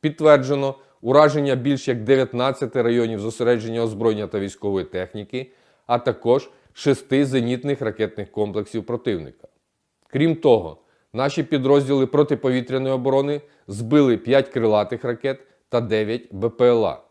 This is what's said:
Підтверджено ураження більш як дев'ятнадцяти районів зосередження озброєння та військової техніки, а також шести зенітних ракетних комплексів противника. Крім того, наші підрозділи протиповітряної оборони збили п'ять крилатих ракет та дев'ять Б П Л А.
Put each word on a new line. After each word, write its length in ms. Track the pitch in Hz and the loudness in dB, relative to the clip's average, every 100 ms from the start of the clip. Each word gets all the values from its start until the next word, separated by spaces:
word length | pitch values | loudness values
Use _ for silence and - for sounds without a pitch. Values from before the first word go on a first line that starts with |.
Підтверджено 720 | 156 151 156 147 131 139 135 135 _ _ 113 | -4 0 6 6 4 -4 -4 -8 _ _ 2
ураження 480 | 139 151 147 139 | 6 6 4 -2
більш 340 | 131 127 135 - | 0 0 -2 -2
як 160 | 120 | -4
дев'ятнадцяти 800 | 110 135 127 120 127 131 127 127 | 2 2 2 -2 -4 -4 -6 -2
районів 380 | 117 120 117 110 | 0 0 0 -4
зосередження 640 | 107 110 120 120 113 113 | -8 -4 0 0 -2 -4
озброєння 440 | 117 104 113 107 101 | -4 -2 -2 -2 -4
та 120 | 104 | -6
військової 460 | 98 - 104 98 | -6 -6 -4 -4
техніки, 680 | 87 92 92 107 101 127 131 _ _ _ - | -4 -8 -8 -10 -10 -10 -12 _ _ _ -4
а 120 | 120 | -2
також 520 | 120 110 113 131 - _ _ | -2 -2 2 0 0 _ _
шести 520 | - 147 139 - 135 143 | -4 -2 -2 0 0 2
зенітних 540 | 131 117 123 139 139 | 0 -2 -4 -4 -4
ракетних 500 | 110 - 107 107 98 | -4 -4 -6 -6 -10
комплексів 560 | - 104 101 104 113 107 | -4 -4 -4 -6 -8 -6
противника. 640 | 117 - 92 73 _ - _ _ _ _ _ _ | -6 -4 -6 -8 _ -20 _ _ _ _ _ _
Крім 280 | 135 165 160 | -2 0 2
того, 420 | 156 113 82 73 _ _ _ | 4 4 2 -14 _ _ _
наші 300 | 110 139 156 | -4 -2 -2
підрозділи 640 | 147 147 131 143 135 143 127 | -2 -2 4 4 4 0 2
протиповітряної 880 | 143 147 143 135 127 123 131 131 | 2 2 0 0 -2 -2 -4 -2
оборони 460 | 131 127 135 143 147 - _ - | -2 0 0 -2 -6 -10 _ -14
збили 480 | 101 113 151 139 113 | -10 2 4 4 2
п'ять 320 | - 135 131 | 2 2 2
крилатих 560 | 131 113 107 104 120 | 0 2 2 0 -4
ракет 360 | 123 113 135 135 _ _ _ | -6 -4 -6 -6 _ _ _
та 120 | 120 | -4
дев'ять 540 | 113 107 107 120 - | 0 -2 -2 -6 -8
Б 160 | 98 113 | -6 -6
П 180 | - 123 | 2 4
Л 180 | 117 101 | 4 0
А. 140 | 67 _ | -4 _